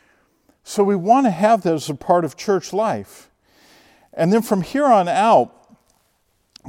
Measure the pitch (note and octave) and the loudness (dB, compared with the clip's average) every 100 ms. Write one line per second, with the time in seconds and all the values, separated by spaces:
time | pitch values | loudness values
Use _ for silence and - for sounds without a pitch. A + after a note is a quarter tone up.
0 | _ _ _ _ _ _ - - G3+ G3+ | _ _ _ _ _ _ -8 -2 0 0
1 | F3 B3+ B3 E3 G#3 A3+ F3+ D#3+ - C#3+ | 0 2 2 0 0 0 0 -4 -4 -8
2 | - F3 E3 - - G3 - F#3 A3 A#2+ | 0 0 0 -6 -4 -4 -4 -4 -4 -4
3 | G2 - - _ _ _ _ _ _ _ | -10 -18 -20 _ _ _ _ _ _ _
4 | _ - E3 A3 A3+ G3 E3 C4+ C#4+ A3 | _ -4 0 0 0 -4 -2 -2 2 2
5 | F3 E3 A3 F3+ A#2+ _ _ _ _ _ | 2 0 4 4 2 _ _ _ _ _
6 | _ _ _ _ _ - | _ _ _ _ _ -20